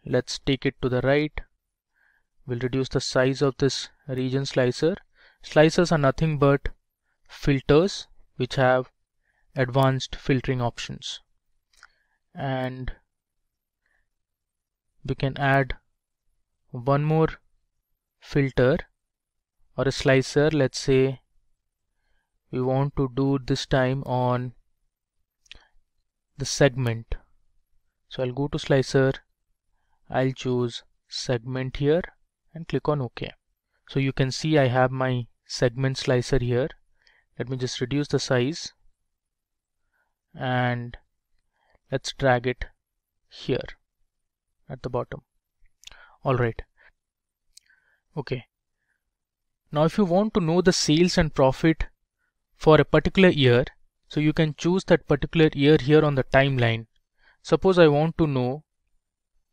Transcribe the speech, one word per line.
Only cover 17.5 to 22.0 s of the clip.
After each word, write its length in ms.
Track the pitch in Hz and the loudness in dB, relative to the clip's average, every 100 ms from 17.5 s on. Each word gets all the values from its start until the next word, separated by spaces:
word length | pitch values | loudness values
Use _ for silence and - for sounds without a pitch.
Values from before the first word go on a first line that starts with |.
| _ _ _ _ _ _ _ | _ _ _ _ _ _ _
filter 580 | - 147 135 - 127 170 - _ _ _ _ _ _ _ _ - | -4 -2 0 2 2 0 -4 _ _ _ _ _ _ _ _ -4
or 100 | 131 | -4
a 40 | |
slicer. 600 | - 143 131 131 147 147 | 0 2 2 2 0 2
Let's 280 | 156 131 - | 2 0 -2
say 420 | - 131 131 131 _ _ _ _ _ _ _ _ | 0 2 2 -2 _ _ _ _ _ _ _ _